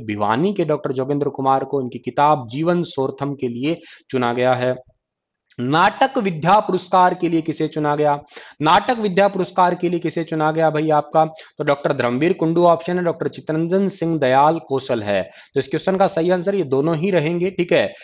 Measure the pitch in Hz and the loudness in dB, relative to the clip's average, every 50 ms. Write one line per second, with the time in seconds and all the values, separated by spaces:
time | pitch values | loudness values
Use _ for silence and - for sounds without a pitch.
0 | 120 107 104 104 104 101 110 127 170 202 208 - 170 151 151 147 - - 135 131 | -4 -4 -4 -2 0 0 2 2 0 0 0 -2 0 0 -2 -2 -2 -4 -4 -4
1 | 131 135 147 143 143 143 131 - 135 135 135 135 131 131 - 139 127 120 120 120 | -2 -2 -2 -2 -2 -4 -4 -2 0 0 0 0 0 -2 -4 -4 -4 -6 -10 -10
2 | - - - 151 143 151 151 139 123 110 120 143 160 175 175 175 170 - - 135 | -10 -4 0 2 2 2 2 0 -2 -6 -6 -2 -2 0 0 0 -2 -4 -4 -4
3 | 131 135 - - 139 143 139 131 131 123 120 120 131 151 170 165 - - - - | -4 -4 -4 -6 -6 -6 -4 -4 -6 -6 -4 -4 -4 -4 -4 -6 -8 -16 -20 -20
4 | _ - - 123 123 120 120 123 123 127 127 120 123 127 127 127 - _ _ _ | _ -6 -4 -2 0 0 0 2 2 2 2 2 0 -2 -2 -4 -10 _ _ _
5 | _ _ _ _ _ _ _ _ _ _ _ - 120 127 147 165 180 214 208 - | _ _ _ _ _ _ _ _ _ _ _ -6 -4 0 2 2 2 2 2 0
6 | 269 269 269 262 208 196 170 151 143 170 196 214 208 - 185 175 - - - 185 | 0 0 0 -2 -2 -2 -4 -2 2 4 4 4 4 0 -2 -4 -2 0 4 4
7 | 180 180 180 175 180 160 151 165 156 165 143 - 156 151 156 160 151 147 147 147 | 4 4 2 0 -2 0 0 0 -2 -4 -4 -4 -4 -4 -2 -2 -2 0 0 2
8 | 151 147 143 143 - _ - - - - - - 143 156 175 175 - - 254 226 | 2 0 0 -2 -6 _ -20 -20 -20 -20 -8 -2 2 4 4 4 2 0 -2 -2
9 | 214 208 175 180 202 202 196 190 180 - - - 180 180 175 175 175 175 175 170 | -2 0 2 2 2 2 2 -2 -4 -2 0 2 2 2 2 0 -2 -2 -2 -2
10 | 160 160 - 175 165 160 165 156 156 156 156 160 160 156 151 151 156 156 151 147 | -4 -4 -4 -4 -4 -4 -2 0 0 0 2 2 0 2 0 0 0 2 2 0
11 | 147 - - 160 156 156 151 - - - _ - 147 147 143 - - 139 143 131 | 0 0 2 2 2 0 -2 -10 -20 -18 _ -4 0 0 0 0 0 -2 -2 0
12 | 120 120 123 127 151 175 190 - 170 160 165 175 175 175 165 160 - - 180 180 | 0 0 0 2 0 0 0 0 -2 0 2 4 4 4 4 2 0 -4 -4 -2
13 | 175 170 160 - 147 143 - - - - 156 160 165 165 185 196 202 185 - - | -2 -2 -4 -4 -6 -8 -8 -8 -8 -4 -4 -2 -2 0 0 0 0 -2 -2 -4
14 | 170 165 165 156 139 127 127 135 143 156 165 160 - - 135 131 - - 127 117 | -2 -2 0 0 2 4 4 4 4 4 2 0 -4 -4 -4 -4 -2 -4 -4 -2
15 | 104 104 101 95 90 - - - - _ - 139 127 - - 156 - 196 190 185 | -2 0 0 -2 -2 -4 -10 -20 -20 _ -4 -4 -4 -2 -6 -4 -2 -2 0 2
16 | 196 185 - 170 165 175 185 180 170 190 202 196 165 131 131 135 139 165 165 151 | 0 0 0 0 0 0 0 0 -2 -2 -2 -2 -2 0 0 0 2 0 0 0
17 | 165 202 185 170 147 160 175 175 175 190 180 - 175 180 175 143 107 95 - - | 0 0 0 0 0 0 -2 -2 -2 -2 -2 -4 -2 0 2 2 2 0 -4 -12